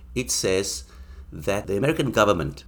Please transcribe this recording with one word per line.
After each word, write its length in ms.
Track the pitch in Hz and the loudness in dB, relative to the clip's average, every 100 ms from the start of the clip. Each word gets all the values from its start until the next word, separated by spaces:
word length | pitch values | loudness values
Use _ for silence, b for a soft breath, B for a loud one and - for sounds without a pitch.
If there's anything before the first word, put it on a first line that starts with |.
| B | B
it 160 | 127 123 | -6 -2
says 540 | - 101 92 98 - b b b b b | 0 2 2 0 -6 b b b b b
that 340 | 87 80 101 104 | -8 -2 -2 0
the 100 | 98 | 0
American 340 | 139 160 135 | 2 2 2
government 540 | 110 104 85 71 - | 6 6 4 0 -6